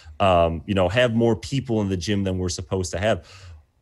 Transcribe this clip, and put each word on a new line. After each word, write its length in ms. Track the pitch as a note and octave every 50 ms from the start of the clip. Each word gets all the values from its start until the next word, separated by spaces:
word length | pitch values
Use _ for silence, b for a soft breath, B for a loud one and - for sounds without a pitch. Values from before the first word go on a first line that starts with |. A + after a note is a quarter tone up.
| b b b -
um, 420 | G2+ F#2+ F2+ E2+ E2+ E2 E2 D#2+ -
you 80 | - G2+
know, 140 | F#2+ F#2 F2
have 260 | F#2 B2 B2+ B2 A2
more 220 | A#2 A#2 A#2 A2
people 440 | G2+ - - - C3+ B2 C3 A#2 G#2+
in 80 | G#2 G2
the 80 | G2
gym 280 | F#2 E2+ G#2+ G#2 G2+ G2
than 140 | F#2+ F#2 F#2
we're 100 | F#2 F2+
supposed 440 | E2+ - F2 - G2 F#2+ F#2 - -
to 60 | F2
have." 280 | G2 A2 G#2+ E2 b b b b b b b b b _ _ _